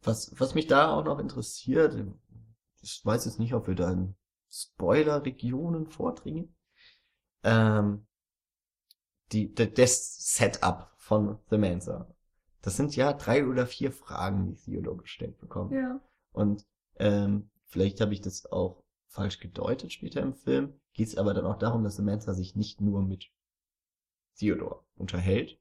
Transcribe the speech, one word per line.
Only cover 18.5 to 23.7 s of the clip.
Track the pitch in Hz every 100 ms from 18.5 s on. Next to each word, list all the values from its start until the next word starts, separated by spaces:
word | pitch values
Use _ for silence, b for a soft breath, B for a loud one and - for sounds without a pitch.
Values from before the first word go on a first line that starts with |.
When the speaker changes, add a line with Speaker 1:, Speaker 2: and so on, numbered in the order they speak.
| 87 92 - _ _ _
Speaker 1:
falsch | - 101 92
gedeutet | - - - - -
später | - - -
im | 135
Film, | 131 - - 139 - _
geht's | - 110 -
aber | 98
dann | 98 85
auch | -
darum, | 113 117
dass | 107 92
Samantha | 104 107 -
sich | 95 92 -
nicht | 104 -
nur | 101 101
mit | 95 95 - _ _ _ _